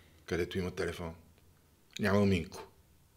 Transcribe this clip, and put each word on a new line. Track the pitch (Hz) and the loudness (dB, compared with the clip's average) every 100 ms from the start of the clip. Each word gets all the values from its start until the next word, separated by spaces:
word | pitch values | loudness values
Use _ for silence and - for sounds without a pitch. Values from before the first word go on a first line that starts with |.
| - - - | -20 -18 -4
където | 85 - 98 | -2 -2 -2
има | 90 | -4
телефон. | 95 87 82 82 82 - - - _ _ _ _ - | -2 -4 -4 -8 -10 -20 -20 -20 _ _ _ _ -2
Няма | 101 101 101 | 2 4 6
Минко. | 90 73 - - - - _ _ | 4 0 -10 -16 -20 -20 _ _